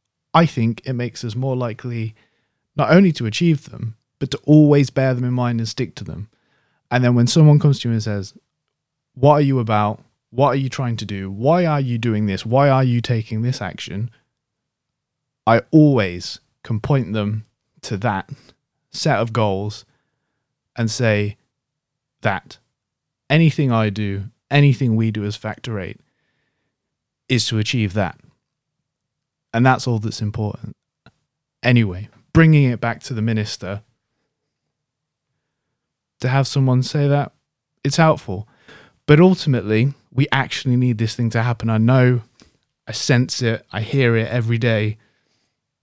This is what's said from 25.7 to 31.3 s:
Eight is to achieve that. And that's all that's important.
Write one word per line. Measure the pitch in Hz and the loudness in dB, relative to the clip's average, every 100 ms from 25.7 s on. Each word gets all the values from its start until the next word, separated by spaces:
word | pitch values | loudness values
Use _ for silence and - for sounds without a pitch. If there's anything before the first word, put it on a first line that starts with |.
| 107 | -10
Eight | 90 - _ _ _ _ _ _ _ _ _ _ _ _ - | -10 -14 _ _ _ _ _ _ _ _ _ _ _ _ -4
is | 123 - | -2 0
to | 113 | -2
achieve | 104 123 104 | -2 -2 -2
that. | 104 90 - _ _ _ _ _ _ _ _ _ _ _ _ _ | -2 -4 -6 _ _ _ _ _ _ _ _ _ _ _ _ _
And | 117 131 | 0 2
that's | 127 127 | 2 -2
all | 113 | -4
that's | 107 - | -4 -6
important. | 107 104 107 - 104 - _ _ _ _ _ | -6 -4 -6 -8 -14 -18 _ _ _ _ _